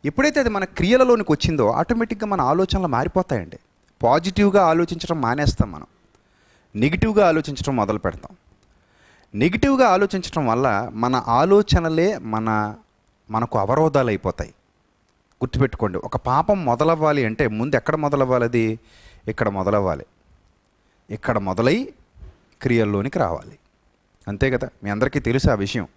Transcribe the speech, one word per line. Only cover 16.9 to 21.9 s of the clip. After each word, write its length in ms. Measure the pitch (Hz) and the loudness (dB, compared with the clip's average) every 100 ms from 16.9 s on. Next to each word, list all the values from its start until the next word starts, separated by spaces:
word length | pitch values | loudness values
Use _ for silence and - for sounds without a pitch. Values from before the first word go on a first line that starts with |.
| 165 156 143 117 | 2 0 0 0
అంటే 220 | 110 131 | 0 -2
ముందు 280 | 107 127 135 | -2 -2 -2
ఎక్కడ 200 | - 156 | -2 -2
మొదలవ్వాలి? 480 | 147 143 131 127 | -2 0 0 0
అది 360 | 117 120 113 110 _ - - - - | 0 0 -2 -4 _ -20 -20 -16 -10
ఇక్కడ 220 | 110 107 | -4 -2
మొదలవ్వాలి, 560 | 98 95 104 95 73 - _ _ _ _ _ _ _ _ _ _ | -2 0 0 0 -4 -8 _ _ _ _ _ _ _ _ _ _
ఇక్కడ 280 | 107 - 110 | -8 -4 -4
మొదలై 500 | 98 92 120 202 269 | -2 0 0 0 -4